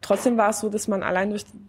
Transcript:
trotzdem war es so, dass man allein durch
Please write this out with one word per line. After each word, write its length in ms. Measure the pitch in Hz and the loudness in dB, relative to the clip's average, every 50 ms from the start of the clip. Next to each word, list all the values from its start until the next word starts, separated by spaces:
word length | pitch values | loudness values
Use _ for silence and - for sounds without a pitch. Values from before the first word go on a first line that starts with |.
| - | -2
trotzdem 340 | - 240 226 - 254 240 | 0 0 2 2 2 4
war 140 | 226 214 202 | 4 4 2
es 100 | 220 - | 2 0
so, 80 | - 214 | -2 -2
dass 180 | 202 220 - | -2 -2 -2
man 160 | - 202 190 - | -2 -2 -2 0
allein 280 | - 175 185 196 208 | 0 0 0 0 0
durch 140 | 208 208 - - - - - | -2 -6 -8 -12 -18 -20 -14